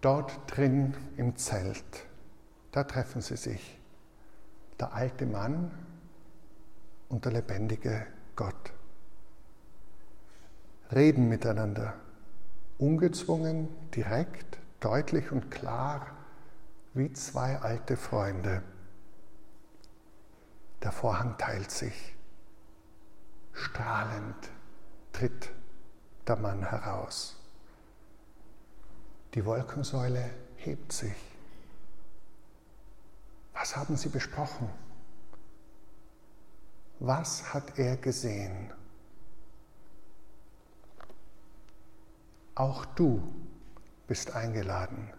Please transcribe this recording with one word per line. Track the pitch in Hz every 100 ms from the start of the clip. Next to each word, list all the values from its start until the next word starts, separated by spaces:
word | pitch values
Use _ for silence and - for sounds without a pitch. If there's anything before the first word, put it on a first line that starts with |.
Dort | 135 139 - - -
drin | - 139 131 135 135 - -
im | 123 120
Zelt, | - 107 95 98 - - - - - - - - -
da | - 139
treffen | - 123 123
sie | - 123
sich, | - 104 - - - - - - - - - - - -
der | -
alte | 107 127 - 135
Mann | 101 107 156 175 - - - - - - - - - - - - - -
und | 120 127
der |
lebendige | 117 - 101 107 110 131 110 107 - - -
Gott. | 104 - - - - - - - - - - - - - - - - - - - - - - - -
Reden | 123 151 139 120
miteinander, | 113 117 104 107 104 107 - - - - - - - - -
ungezwungen, | 139 160 175 - - 165 160 160 156 - -
direkt, | - 104 113 170 - - - - -
deutlich | 117 123 151 156 147
und | - -
klar, | - 127 117 135 147 - - - - - - - - -
wie | 127 139
zwei | 135 - 135 127 135
alte | - 113 - 123
Freunde. | - 113 98 95 92 95 - - - - - - - - - - - - - - - - - - - - - -
Der | -
Vorhang | - 120 104 120 107
teilt | - 98 95
sich. | - - - - - - - - - - - - - - - - - -
Strahlend | - - - 113 - 107 104 104 - - - - - - - -
tritt | - 127 - - - - - - - - - -
der | 110
Mann | 104 98
heraus. | 92 104 98 95 92 - - - - - - - - - - - - - - - - - - - - - - -
Die | 101
Wolkensäule | 113 131 - 139 135 127 123 120 - - -
hebt | - 147 -
sich. | - 107 101 - - - - - - - - - - - - - - - - - - - - - - -
Was | - - -
haben | 139 147
sie | -
besprochen? | 131 - - 147 - 113 - - - - - - - - - - - - - - - - - - - - - - -
Was | 127 135 165 - -
hat | 143 139 -
er | 127 127
gesehen? | - 123 120 104 95 95 104 - - - - - - - - - - - - - - - - - - - - - - - - - - - - - - - - - - - - - - -
Auch | 131 135 -
du | - 165 110 - - - - - - - - -
bist | 120 - 113
eingeladen. | 113 107 95 92 92 92 107